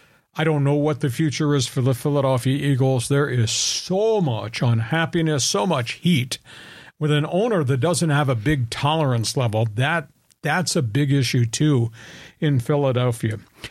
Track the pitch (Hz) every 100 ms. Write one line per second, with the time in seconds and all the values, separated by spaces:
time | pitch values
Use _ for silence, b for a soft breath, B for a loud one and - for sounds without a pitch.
0 | b b b - 160 151 139 147 147 151
1 | 147 117 160 - 151 143 127 139 127 123
2 | 151 143 135 127 131 139 139 131 131 131
3 | - 139 147 123 107 - - - - 185
4 | 220 220 156 107 107 - 123 113 113 160
5 | 160 170 160 147 - 202 202 143 113 -
6 | 175 160 127 - B B B B B -
7 | 156 151 151 175 240 202 131 135 160 160
8 | 165 143 139 117 107 151 117 - 147 160
9 | 143 117 110 - 117 110 113 104 139 170
10 | 151 _ _ _ 147 170 - 180 117 120
11 | 143 139 123 123 117 - 151 135 117 B
12 | B B B B 156 135 - 147 139 123
13 | 123 117 113 104 - B B